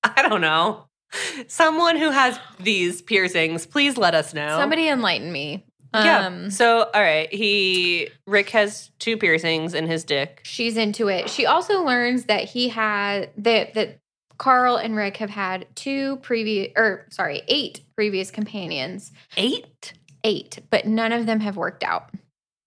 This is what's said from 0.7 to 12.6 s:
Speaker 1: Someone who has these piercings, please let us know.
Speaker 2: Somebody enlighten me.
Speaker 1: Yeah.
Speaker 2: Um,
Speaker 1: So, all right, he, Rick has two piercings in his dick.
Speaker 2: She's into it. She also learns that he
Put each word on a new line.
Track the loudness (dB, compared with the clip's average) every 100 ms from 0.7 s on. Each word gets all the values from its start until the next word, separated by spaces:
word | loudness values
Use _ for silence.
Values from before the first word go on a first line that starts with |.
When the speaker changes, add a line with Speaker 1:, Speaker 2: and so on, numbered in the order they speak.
| -2 -12 _ _ -8 -8 -8 -12
Speaker 1:
Someone | 2 2 4 2 4
who | 2
has | 4 2 0 -14 -8
these | -2 0 0 -2
piercings, | -2 0 2 2 0 -2 -4
please | 0 2 4
let | 4
us | 4 0
know. | -6 -4 0
Speaker 2:
Somebody | 0 2 2
enlighten | 2 0 0 -4
me. | -8 -8 -10 _ _ -4
Speaker 1:
Yeah. | 2 4 4 2
Speaker 2:
Um, | -6 -8
Speaker 1:
So, | 2 4 6 4
all | 2
right, | 4 2 0
he, | -2 0 2 2 2 0 0 -4 -10 0
Rick | 0 2
has | 2 2 -2 -16 _
two | -4 0
piercings | 2 2 2 -2 -2
in | -4 -2
his | -4
dick. | -2 -2 -2 -8
Speaker 2:
She's | -14 -6 -4 -2
into | -2 -2 -2
it. | -2 -4
She | -2
also | 2 2 2 0
learns | 2 2 2 -2
that | 0 -2
he | -2 -4